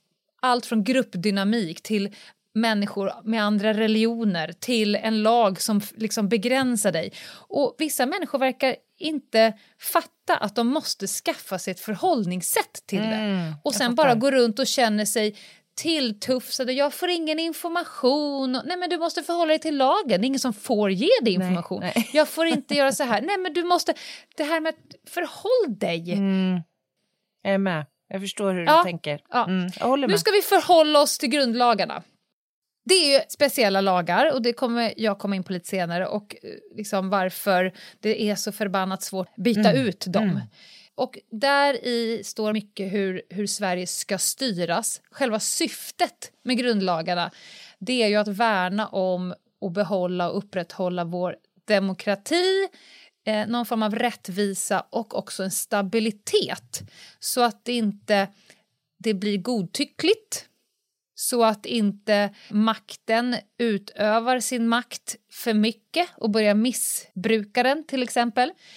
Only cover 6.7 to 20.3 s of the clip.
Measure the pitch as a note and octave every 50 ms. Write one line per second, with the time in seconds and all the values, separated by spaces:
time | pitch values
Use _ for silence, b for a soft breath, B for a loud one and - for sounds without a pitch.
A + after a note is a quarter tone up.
6.7 | B3 G#3 - G3+ E3 E3 - - B B B B B B B _ - C#4+ C#4+ -
7.7 | - - D#4 D4 - - B3+ B3+ F4 G4+ E4 - - B3+ C4 C4 B3+ - C#4 C4
8.7 | - - _ _ _ - - D#4 D#4 C4+ - _ - A3 A3 A3+ G#3+ b b b
9.7 | b _ - - - E4+ E4 - _ _ _ - E4+ - A3 G3 - A#3+ A#3 A#3+
10.7 | C#4 D#4 - - - - G3 F#3+ - - - F4 D4+ - - - G3 F3 - G3
11.7 | F3+ - - - G#3+ E3+ D#4 F#4 E4 A#3+ G3 F3 F3+ F#3 - - - A4 - -
12.7 | - - - - G3+ G3 G#3+ A3 A3 G#3+ G#3+ G#3 G3 F#3 E3+ D#3+ D#3 D3 - D4
13.7 | - - C4 A#3+ A#3+ C#4 D#4 C4+ A#3+ A3 B3+ C#4 C4+ C4 A#3+ A3+ G#3+ C4 C4 -
14.7 | - - A#3+ A3 G#3+ G#3 G#3+ G3+ - A3+ G#3+ G#3+ G#3 B B B B B B _
15.7 | _ - - E4 E4 D4+ C4 A3+ G#3 G#3 - - C4 B3+ - - - - C4 A#3+
16.7 | B3+ C4+ C#4+ D4 C#4+ - F4+ F4+ F4+ E4+ D#4+ D#4 D#4 D#4+ E4 E4 D#4 - - E4+
17.7 | E4 F4 E4 - - - - B3 C#4 D4+ D4 C#4+ C#4 C4+ C4+ B3+ B3+ B3+ - D#4
18.7 | F4+ F4+ F4+ F4 F4 D#4+ E4 E4 - F4+ D4 - E4+ E4+ E4+ D#4 D#4 D#4 D#4 D#4+
19.7 | D4+ C#4 C4 C4 E4 G#4+ F#4+ C4 G3 F3+ G#3+ C4